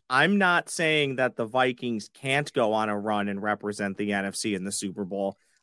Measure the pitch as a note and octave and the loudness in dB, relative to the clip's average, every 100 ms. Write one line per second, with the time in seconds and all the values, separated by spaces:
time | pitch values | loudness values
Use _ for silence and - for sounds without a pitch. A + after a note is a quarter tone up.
0 | - C3 E3 G3+ F#3 F3 - - D#3+ D#3 | -2 2 4 4 4 2 0 -2 2 2
1 | C#3 B2+ B2+ - A2+ B2+ B2+ B2 B2 A2+ | 2 0 0 0 -2 2 2 2 -4 -4
2 | - - C3+ C#3 D3+ C3+ A2 G#2+ G#2+ G#2 | -6 -10 -2 0 0 0 2 2 0 0
3 | G#2+ G#2 G2+ G2 G#2 G#2 G#2 G2+ G2+ F#2+ | 0 0 0 -2 -2 -2 -4 -4 -4 -2
4 | G#2 G2+ F#2+ - A2 G2 F#2+ - G2+ F#2 | -2 0 -2 -4 -2 -2 -4 -4 -6 -6
5 | F#2+ G2 G2 - _ _ | -6 -2 -2 -4 _ _